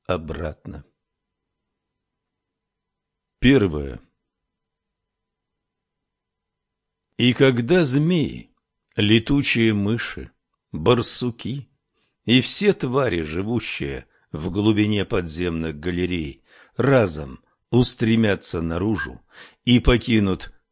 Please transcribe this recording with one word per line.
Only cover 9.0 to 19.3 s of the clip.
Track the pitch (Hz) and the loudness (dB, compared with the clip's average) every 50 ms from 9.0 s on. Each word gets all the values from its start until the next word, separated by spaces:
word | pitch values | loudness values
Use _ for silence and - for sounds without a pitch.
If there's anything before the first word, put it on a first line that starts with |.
| 104 104 110 117 110 - 143 143 135 - - 120 113 113 107 | 2 4 4 4 4 2 0 0 0 0 0 2 2 2 2
мыши, | 101 101 101 117 113 - - - - 64 - _ _ _ _ _ _ _ _ | 2 0 -2 -2 -4 -6 -8 -10 -12 -16 -16 _ _ _ _ _ _ _ _
барсуки | - 80 78 101 123 120 113 - - - 123 123 117 - - - 123 143 - _ _ _ _ _ _ _ _ _ _ _ - | -8 -2 2 2 2 2 2 -2 -4 -4 -6 -6 -6 -8 -10 -10 -8 -10 -12 _ _ _ _ _ _ _ _ _ _ _ 0
и | - 117 127 | 2 2 4
все | 120 - - - 196 208 | 2 2 -2 0 0 0
твари, | 185 - - 131 120 139 135 120 90 85 80 | 0 0 -2 -2 -2 0 0 0 -2 -2 -4
живущие | 76 78 87 98 107 120 117 - - - - - 69 67 60 - _ _ _ _ _ | -4 -4 -6 -4 -2 -2 -4 -4 -6 -10 -8 -8 -8 -8 -10 -14 _ _ _ _ _
в | - 76 78 92 | -12 -8 -8 -6
глубине | 85 101 104 110 110 101 104 104 107 104 92 | -2 0 2 2 2 2 2 2 0 -2 -2
подземных | - - 98 87 82 76 82 90 87 82 80 80 80 76 73 | -2 -4 -4 -4 -4 -6 -4 -4 -4 -4 -4 -6 -6 -8 -6
галерей, | 73 87 87 87 90 87 90 87 78 71 65 _ _ _ _ - - _ _ - | -6 -4 -2 -2 -2 -2 -2 -4 -6 -6 -10 _ _ _ _ -20 -20 _ _ -2
разом | 117 131 139 127 110 92 76 76 76 67 64 - _ _ _ _ _ - | 2 4 4 4 4 2 -2 -6 -10 -12 -14 -20 _ _ _ _ _ 0
устремятся | - 120 127 - - - 123 110 113 113 113 104 95 87 - - - 87 | 2 2 2 2 0 -2 0 2 2 2 2 2 0 -2 -2 -4 -4 -4
наружу | 82 82 82 87 95 110 110 92 - - 64 - _ _ | -4 -4 -4 -2 -2 -2 -2 -4 -4 -8 -12 -16 _ _